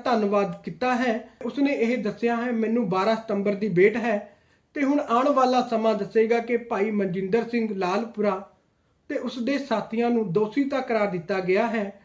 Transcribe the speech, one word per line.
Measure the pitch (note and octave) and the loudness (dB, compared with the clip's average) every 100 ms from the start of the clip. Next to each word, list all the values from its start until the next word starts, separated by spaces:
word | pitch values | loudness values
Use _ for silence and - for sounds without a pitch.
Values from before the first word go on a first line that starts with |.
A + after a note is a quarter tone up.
ਧੰਨਵਾਦ | C4 A3+ G#3 G3+ F#3+ E3+ | 0 0 2 0 0 -4
ਕੀਤਾ | - - B3+ A#3+ | -12 -4 -2 0
ਹੈ। | B3+ A3 - - A#3+ | 0 -2 -6 -10 -8
ਉਸਨੇ | C#4+ C#4+ | 0 0
ਇਹ | B3+ A3+ B3 | 2 0 0
ਦੱਸਿਆ | G3+ - A#3 A#3 | -2 -2 -2 0
ਹੈ, | B3 | -2
"ਮੈਨੂੰ | A3+ G#3+ A#3 G3 | -2 0 0 0
ਬਾਰਾਂ | F#3 G#3 A3 | 0 2 0
ਸਤੰਬਰ | - G3+ G3+ G3 | -2 -2 -2 -2
ਦੀ | G#3+ | 0
ਵੇਟ | E3+ G#3 A3+ | 6 6 4
ਹੈ | A#3 G#3 - _ _ _ _ D4+ | 0 -2 -4 _ _ _ _ -2
ਤੇ | |
ਹੁਣ | C4+ D4 | 2 2
ਆਉਣ | - A#3+ C#4+ | 2 2 4
ਵਾਲਾ | C4 B3+ B3+ B3 | 4 4 4 0
ਸਮਾਂ | A3+ A3 G3+ | 0 2 0
ਦੱਸੇਗਾ | G3 A3+ A3 A#3 | 0 2 4 2
ਕਿ | A#3 A#3+ | 0 -4
ਭਾਈ | A#3+ G#3 A3 | -2 -2 0
ਮਨਜਿੰਦਰ | G#3 F#3+ F#3 F#3 A3+ A3 | 0 -2 -2 0 0 0
ਸਿੰਘ | A#3+ A3 F#3+ | -2 -2 -2
ਲਾਲਪੁਰਾ | F3+ G#3 A3+ G#3 G#3 F#3+ - _ _ _ _ _ - | -2 -2 -2 -2 -2 -2 -6 _ _ _ _ _ -8
ਤੇ | C#4+ | -6
ਉਸ | B3 B3+ | -6 -4
ਦੇ | A3+ C#4 | -2 -2
ਸਾਥੀਆਂ | - G#3+ - A3+ A#3+ | -2 -4 -2 -2 0
ਨੂੰ | A#3 G3+ | 0 0
ਦੋਸ਼ੀ | F#3+ G#3+ C#4+ | 0 0 0
ਤਾਂ | C4+ C4+ | -2 -2
ਕਰਾਰ | B3+ A3+ G3 | -2 -2 0
ਦਿੱਤਾ | F3+ E3 F#3+ | -4 -4 -2
ਗਿਆ | F3+ F#3+ A3+ | 0 2 2
ਹੈ | A3 G3 - | -2 -4 -10